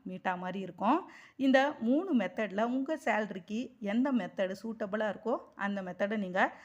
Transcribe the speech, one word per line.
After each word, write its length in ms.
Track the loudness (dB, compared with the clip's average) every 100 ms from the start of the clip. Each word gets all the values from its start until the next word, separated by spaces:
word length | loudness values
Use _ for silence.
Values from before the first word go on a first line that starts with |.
| -12
மீட்டா 300 | -6 -4 -4
மாதிரி 220 | -6 -6
இருக்கும். 400 | -8 -2 2 2 0 -16 -20 0
இந்த 400 | 4 6 4 2
மூணு 360 | 2 2 4 2
மெத்தடில் 480 | 2 -2 -4 0
உங்க 360 | 0 0 -2 -2 0
சேலரிக்கு 720 | 0 0 -6 -6 -6 -6 -8
எந்த 320 | -2 2 2
மெத்தடு 440 | 2 -2 -2 -2 -2
சூட்டபிளா 520 | -8 -6 -4 -2 -2
இருக்கோ, 300 | -2 -2 -4 -6 -6
அந்த 260 | -4 -4
மெத்தடை 360 | -6 -4 -2 0
நீங்க 240 | 0 2 2 0